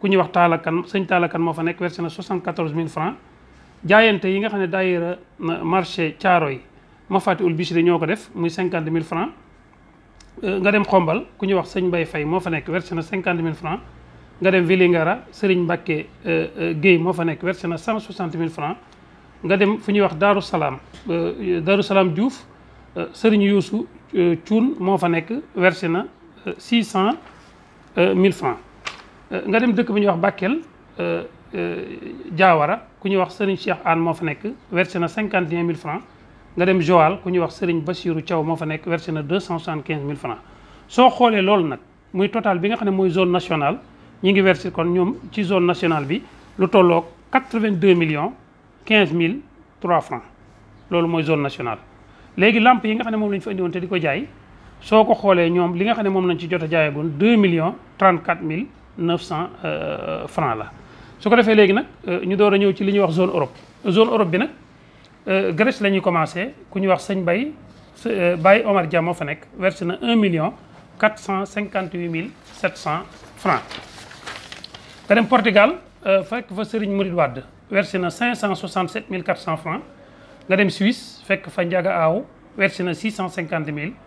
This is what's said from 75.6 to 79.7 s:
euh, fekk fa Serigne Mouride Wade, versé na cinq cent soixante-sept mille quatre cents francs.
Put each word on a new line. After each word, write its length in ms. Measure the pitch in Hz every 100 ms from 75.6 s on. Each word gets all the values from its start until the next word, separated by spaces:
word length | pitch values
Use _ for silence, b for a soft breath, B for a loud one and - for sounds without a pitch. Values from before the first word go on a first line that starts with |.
| 214 359 - _ -
euh, 160 | 196
fekk 240 | - 233 240
fa 120 | 190 214
Serigne 280 | 226 208
Mouride 200 | 196 196
Wade, 300 | 175 143 127 - - -
versé 280 | 196 202 190
na 100 | 175
cinq 260 | - 240 240
cent 200 | 208 185
soixante-sept 540 | 180 185 180 - -
mille 140 | 185
quatre 180 | 175 180
cents 160 | - 160
francs. 240 | 160